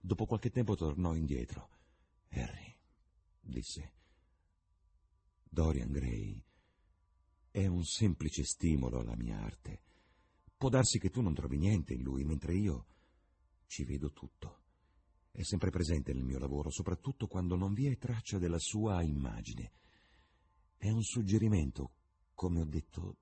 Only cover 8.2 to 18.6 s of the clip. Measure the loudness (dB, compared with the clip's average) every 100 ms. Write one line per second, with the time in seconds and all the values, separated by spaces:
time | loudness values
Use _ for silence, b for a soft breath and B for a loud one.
8.2 | -2 -2 -4 0 4 4 2 -2 -4 -4
9.2 | -4 -4 -6 -8 -12 -12 b b b b
10.2 | b b b _ 4 6 6 4 2 2
11.2 | 0 0 0 2 4 4 2 -4 -2 -2
12.2 | 0 -2 0 0 0 -2 -6 b b b
13.2 | b b _ _ _ -8 -4 -4 -4 -8
14.2 | -18 _ -16 -16 _ _ _ _ _ _
15.2 | _ -8 -2 0 0 0 2 2 0 -2
16.2 | -2 -2 -2 -2 -4 -4 -4 -4 -4 -6
17.2 | -4 -2 0 0 0 0 0 -2 -2 -4
18.2 | -2 -2 0 0